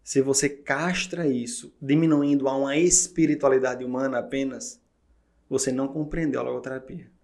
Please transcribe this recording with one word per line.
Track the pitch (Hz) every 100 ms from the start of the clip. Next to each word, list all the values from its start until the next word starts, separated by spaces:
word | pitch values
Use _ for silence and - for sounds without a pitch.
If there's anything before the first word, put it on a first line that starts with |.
Se | - 139
você | 135 135 143
castra | - - 139 175 180 - 170 156
isso, | 123 117 - - _
diminuindo | 135 147 160 147 143 143 135
a | 135
uma | 139 143
espiritualidade | 175 - - - 156 147 139 131 127 127 127
humana | 127 135 123
apenas, | 117 139 135 120 - - _ _ _ _ _ _ _
você | 135 -
não | 127 135
compreendeu | 156 151 170 160 127
a |
logoterapia. | 123 123 131 131 - 175 - _